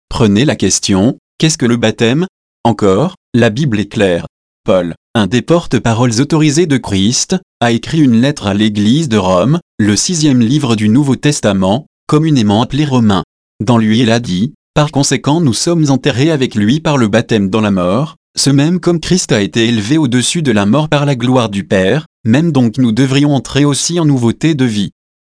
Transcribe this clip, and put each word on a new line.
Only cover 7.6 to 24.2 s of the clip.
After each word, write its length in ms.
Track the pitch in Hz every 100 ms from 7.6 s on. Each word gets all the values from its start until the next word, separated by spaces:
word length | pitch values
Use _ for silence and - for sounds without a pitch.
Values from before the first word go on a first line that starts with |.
a 100 | 120
écrit 300 | 117 - 160
une 180 | 139 113
lettre 260 | 135 151 98
à 80 |
l'église 540 | 101 110 104 104 143 156
de 80 | 110
Rome, 420 | 92 90 110 170 - -
le 180 | 104 101
sixième 440 | - 170 156 127
livre 360 | 113 147 135 107
du 120 | 107
Nouveau 280 | 120 139 123
Testament, 720 | 147 147 107 98 95 117 - _ -
communément 560 | 151 160 139 104 104
appelé 220 | 120 135
Romain. 380 | 151 127 110 95 - _ _ -
Dans 140 | 107 117
lui 220 | 107 110
il 100 | 113
a 100 | 117
dit, « 320 | 120 90 110 - _
Par 160 | - 147
conséquent 500 | 143 143 139 135 160
nous 140 | 151
sommes 360 | 104 170 170 147
enterrés 400 | 131 147 117 156
avec 240 | 151 127 107
lui 240 | 104 151
par 180 | 160 143
le 100 | 110
baptême 400 | 110 - 113 98
dans 120 | 110
la 100 | 104
mort, 460 | 95 90 107 156 - _ -
ce 140 | 135
même 300 | 139 151 180
comme 200 | 175 170
Christ 320 | - 185 -
a 80 | 117
été 240 | 98 120 113
élevé 300 | 117 101 160
au-dessus 440 | 135 123 117 175
de 100 | 147
la 120 | 104
mort 240 | 101 139 156
par 180 | 147 143
la 100 | 131
gloire 340 | 123 127 113
du 140 | 98
Père, 420 | 82 101 95 139 - _
même 280 | 110 127 170
donc 260 | 139 120 -
nous 140 | 123
devrions 420 | 110 135 139 147
entrer 300 | 139 - 139
aussi 360 | 147 135 - 170
en 40 |
nouveauté 500 | 156 135